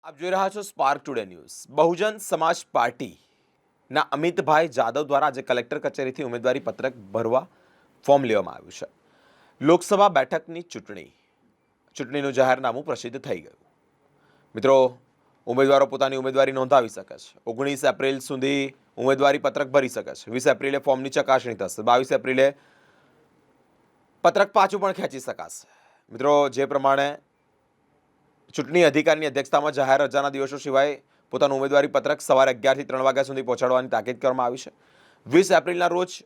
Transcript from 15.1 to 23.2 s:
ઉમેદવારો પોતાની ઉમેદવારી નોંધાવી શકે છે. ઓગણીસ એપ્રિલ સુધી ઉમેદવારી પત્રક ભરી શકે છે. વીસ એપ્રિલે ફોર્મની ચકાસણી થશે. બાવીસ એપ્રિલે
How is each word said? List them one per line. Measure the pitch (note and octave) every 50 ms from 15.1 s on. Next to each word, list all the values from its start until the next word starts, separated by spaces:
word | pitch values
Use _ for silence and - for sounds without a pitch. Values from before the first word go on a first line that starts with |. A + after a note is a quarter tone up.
| _ _ _ _ _ _ _
ઉમેદવારો | - A#2 B2+ C#3 C3+ C#3 C#3 C#3
પોતાની | B2 C3+ C3+ C3+ C3+ C3+
ઉમેદવારી | C3 C3 C3+ C3 C3+ C3+ C3 C3+
નોંધાવી | C3 C3 B2+ C#3+ C3+ A#2+ A2+
શકે | - F#2+ F#2+ _ - -
છે. | - - _ _ _
ઓગણીસ | - A#2 A#2 C#3 C#3 C#3+ B2+ C#3+
એપ્રિલ | C#3 B2 - C3+ C3+ C#3 C3
સુધી | B2+ - C#3+ C3 B2+ C#3 C#3+ C#3+ C#3 C3+ - _ _ _ _
ઉમેદવારી | - A#2 C3 C3+ C3 C#3+ C#3 C#3 D3
પત્રક | - C#3 - C#3+ D3 C3
ભરી | B2+ C#3+ C3 B2
શકે | - A2+ G2+ - C2+
છે. | - - -
વીસ | A2+ B2+ B2
એપ્રિલે | D3 C3 G2+ C3 C#3 C#3 C#3
ફોર્મની | C3 D3 C3+ B2+ C3 C3+
ચકાસણી | B2+ D3+ C3+ - C3 B2+ A#2+ B2 A2+
થશે. | G2 G2 F#2 - - A2
બાવીસ | A#2 A#2+ B2+ C3+ C3 D3
એપ્રિલે | B2+ G#2+ B2+ C3 C3 C3 C#3 C#3 _ _ _ _ _ _ _ _ _ _ _ _ _